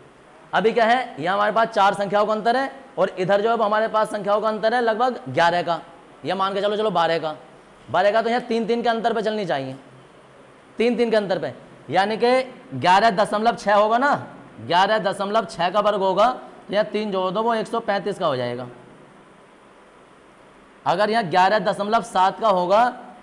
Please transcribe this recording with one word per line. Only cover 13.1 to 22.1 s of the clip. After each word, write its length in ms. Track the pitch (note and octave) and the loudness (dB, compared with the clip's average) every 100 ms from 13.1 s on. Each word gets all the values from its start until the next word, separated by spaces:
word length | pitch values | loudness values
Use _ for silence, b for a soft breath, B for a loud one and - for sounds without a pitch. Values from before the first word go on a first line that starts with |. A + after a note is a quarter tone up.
दशमलव 440 | G3 G3+ G#3 A#3 A3 | 2 0 0 0 0
छः 180 | G3 | 2
होगा 240 | G#3 G#3+ A#3+ | 4 4 2
ना, 160 | C#4+ F#3 - - - - | 2 0 -4 -18 -20 -14
ग्यारह 380 | A2+ F3 G3 A3 | -2 2 2 2
दशमलव 440 | F#3+ F#3+ G3+ A3 F#3 | -2 -4 -2 -2 -2
छः 240 | - F3+ | -4 -2
का 100 | G#3 | 0
वर्ग 200 | G#3 G#3 | 0 2
होगा 280 | F#3+ F3+ A#3+ | 0 2 2
तो 440 | B3 - - - | 0 -10 -20 -4
यहाँ 120 | G3 G#3 | -4 -2
तीन 240 | G#3 G#3+ | -4 -4
जोड़ 180 | F#3+ F#3 | -2 -2
दो 100 | G3 | -2
वो 120 | A3+ | -2
एक 120 | A3 A3 | -2 -4
सौ 140 | A3+ | -4
पैंतीस 380 | A3+ G3+ G3+ F#3+ | -2 -4 -4 -2
का 80 | E3 | -2
हो 100 | C3 | -2
जाएगा। 300 | A#2+ A#2+ B2 - - - - - - - - - - - - - - - - - - - - - C#3 | -4 -6 -10 -16 -20 -20 -20 -20 -20 -20 -20 -20 -20 -20 -20 -20 -20 -20 -20 -20 -20 -20 -20 -6 -2
अगर 240 | F3 G#3 | 0 2
यहाँ 140 | A3+ | 0
ग्यारह 340 | F3 F3+ F#3+ G#3+ | 0 2 4 2
दशमलव 420 | G3+ E3 G3+ A3+ | 0 -2 0 0
सात 380 | - | 0